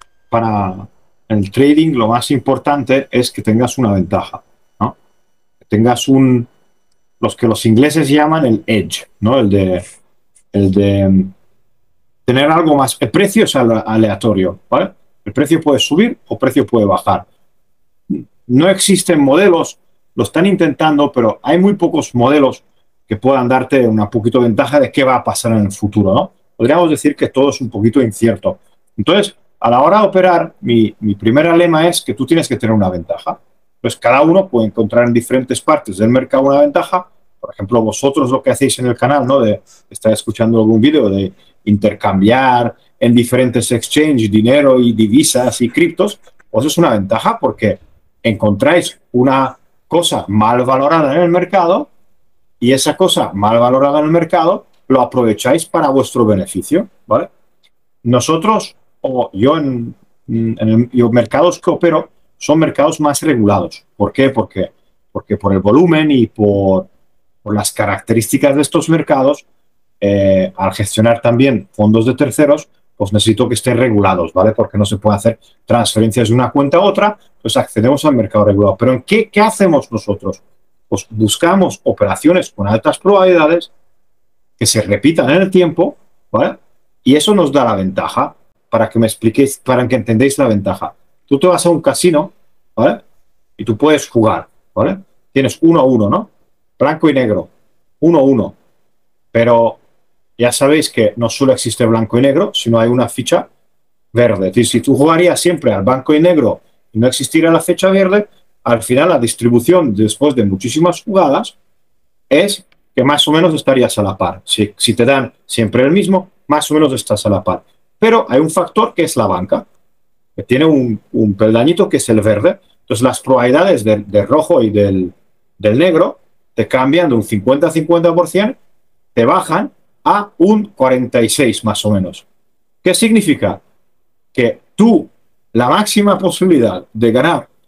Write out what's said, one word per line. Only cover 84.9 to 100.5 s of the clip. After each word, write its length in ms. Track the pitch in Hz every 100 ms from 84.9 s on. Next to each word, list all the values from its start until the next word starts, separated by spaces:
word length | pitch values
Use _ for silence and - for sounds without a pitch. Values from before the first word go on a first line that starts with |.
| 101 147 165 123
en 120 | 165
el 80 | 190
tiempo, 460 | 190 170 160 226 - _ _ _
¿vale? 280 | 110 170 - _ _ _ _ -
Y 100 | 147
eso 180 | 208
nos 180 | 202 147
da 140 | 139 117
la 80 |
ventaja, 600 | 98 95 92 82 120 147 - _ _ _
para 180 | 113 110
que 100 | 113
me 80 | 113
expliquéis, 540 | - 113 135 135 -
para 240 | - 127 120
que 80 |
entendáis 440 | 127 107 110 135 135
la 100 | 127
ventaja. 460 | 104 98 92 - - _ _ -
Tú 120 | 139
te 80 | 180
vas 180 | 180
a 60 | 175
un 100 | 151
casino, 520 | - - 180 151 190 _ _ _ _
¿vale? 280 | - 254 - _ _ _ _ _ -
Y 80 |
tú 120 | 107 104
puedes 320 | 147 147 -
jugar, 400 | 117 110 85 - _ _
¿vale? 240 | - 139 190 - _ _
Tienes 280 | 135 135 -
uno 200 | 165 165
a 40 |
uno, 240 | 131 123 104
¿no? 220 | 170 - _ _ _ _ -
Blanco 300 | 139 156 160
y 40 |
negro, 360 | 135 120 101 - _ _ _ _ -
uno 180 | 160 165
a 40 |
uno. 320 | 135 123 82 - _ _ _ _ _ _ _
Pero 480 | 117 120 117 117 - _ _ _ _ _ -
ya 140 | 120